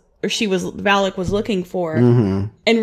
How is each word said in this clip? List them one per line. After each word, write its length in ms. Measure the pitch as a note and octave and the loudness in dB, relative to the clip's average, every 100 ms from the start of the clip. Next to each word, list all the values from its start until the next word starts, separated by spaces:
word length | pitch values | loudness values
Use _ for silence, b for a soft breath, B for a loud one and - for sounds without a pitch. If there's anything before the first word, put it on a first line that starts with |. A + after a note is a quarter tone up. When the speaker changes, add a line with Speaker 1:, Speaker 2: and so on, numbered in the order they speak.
| _ _ | _ _
Speaker 1:
or 60 | G#3 | -6
she 180 | - G#3+ | -2 -2
was, 160 | F#3 | -2
Valak 540 | F3+ - G3+ G3 G3 F#3+ | -4 -4 0 2 0 -4
was 160 | F3 | -4
looking 320 | G3+ - G3 | -4 -2 -4
for. 320 | F3 F3+ E3 A#2+ | -4 -6 -2 2
Speaker 2:
Mm-hmm. 480 | A#2+ A#2+ G2 G2 G#2+ - G#3+ | 4 4 2 0 -4 -2 0
Speaker 1:
And 120 | A3+ | 2